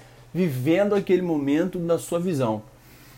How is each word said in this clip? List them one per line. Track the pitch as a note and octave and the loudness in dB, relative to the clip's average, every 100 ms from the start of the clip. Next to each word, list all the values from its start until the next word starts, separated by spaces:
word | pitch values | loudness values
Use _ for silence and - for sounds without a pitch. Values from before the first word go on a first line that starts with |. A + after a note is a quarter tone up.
| - - - | -12 -20 -8
vivendo | D#3+ F3+ B2+ B2+ F3 G3+ | -2 -2 0 0 2 2
aquele | G3+ - F#3 | 0 2 2
momento | F3+ D#3 C#3 D3+ F#3 F3+ | 2 -2 0 0 0 -2
na | E3+ E3 | -2 -2
sua | - E3+ | -2 -4
visão. | F3+ D3 A#2+ A2 - - - - - | -2 0 0 -2 -8 -20 -20 -20 -20